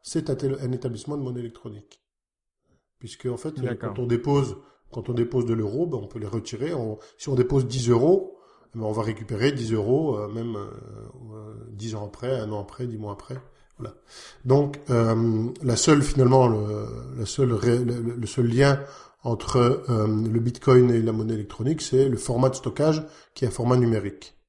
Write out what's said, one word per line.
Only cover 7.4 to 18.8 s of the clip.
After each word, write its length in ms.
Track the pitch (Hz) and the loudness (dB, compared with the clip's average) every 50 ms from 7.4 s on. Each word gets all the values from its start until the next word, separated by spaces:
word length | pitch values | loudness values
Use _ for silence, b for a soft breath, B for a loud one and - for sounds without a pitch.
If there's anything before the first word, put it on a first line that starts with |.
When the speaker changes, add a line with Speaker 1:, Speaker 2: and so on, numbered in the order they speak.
| 127 123 143 139 127 | 2 4 2 2 2
Speaker 1:
dix 240 | 113 117 131 120 117 | 2 -2 -2 4 4
euros, 480 | 123 120 127 160 185 196 - - B B B B B B B B | 4 6 8 6 6 4 2 -4 B B B B B B B B
eh 60 | _ 113 | _ -6
ben, 60 | 110 | -6
on 80 | 107 | -4
va 100 | 107 110 | -2 -2
récupérer 480 | 110 110 110 101 110 - 117 101 117 143 | -2 -4 -4 -6 -8 -8 -4 2 2 2
dix 220 | 143 131 117 110 | 2 0 -2 -2
euros, 440 | 113 110 101 107 127 147 160 151 120 | 0 0 2 2 2 2 2 0 -2
euh, 120 | 104 104 104 | -2 -4 -6
même, 260 | 104 113 117 117 110 | -6 -6 -6 -6 -6
euh, 160 | 101 101 101 - 107 107 107 104 104 107 110 - - 117 110 107 | -8 -8 -10 -14 -16 -18 -18 -18 -18 -18 -18 -20 -20 -20 -18 -18
euh, 200 | 107 107 107 110 107 110 113 | -18 -18 -16 -18 -18 -18 -16
dix 240 | 110 98 107 113 110 | -14 -10 -10 -8 -8
ans 100 | 107 104 | -8 -10
après, 320 | 101 - - 123 123 135 123 | -12 -12 -8 -4 -4 -4 -4
un 140 | 107 107 | -4 -6
an 100 | 107 104 | -6 -8
après, 240 | 101 - - - 127 | -8 -10 -10 -8 -8
dix 120 | 123 113 107 | -8 -8 -8
mois 160 | 107 104 101 | -10 -10 -12
après. 220 | - - - 131 131 - - b b b b b _ | -12 -14 -14 -14 -14 -14 -20 b b b b b _
Voilà. 180 | 120 - - _ B B B B B B B B - | -14 -14 -14 _ B B B B B B B B 2
Donc, 340 | 123 131 143 143 143 143 - - - | 4 4 4 4 2 -4 -10 -4 0
euh, 580 | 123 117 113 113 113 113 117 117 110 110 113 120 - - 147 | 2 2 4 2 2 2 2 2 2 0 -2 -4 -6 -4 -2
la 100 | 127 117 | -2 0
seule, 280 | 107 - - 156 147 | 2 4 6 6 6
finalement, 440 | 139 - - 135 131 120 131 131 127 | 4 2 4 4 6 6 8 6 6
le, 400 | 120 113 107 104 104 104 104 107 113 113 117 120 131 131 123 | 6 4 0 -2 -2 -4 -6 -6 -8 -10 -10 -12 -12 -8 -8
la 80 | 110 | -8
seule 260 | - - - 135 123 | -6 0 0 2 2
ré-, 320 | 117 104 101 120 120 123 123 | 2 2 2 2 2 2 2
le, 160 | 120 120 120 | -2 -2 -2
le 260 | 117 117 120 120 113 | -4 -6 -4 -6 -8
seul 200 | 101 - - 120 | -6 0 0 0
lien 320 | 117 117 123 139 139 139 139 | 2 4 4 6 4 4 2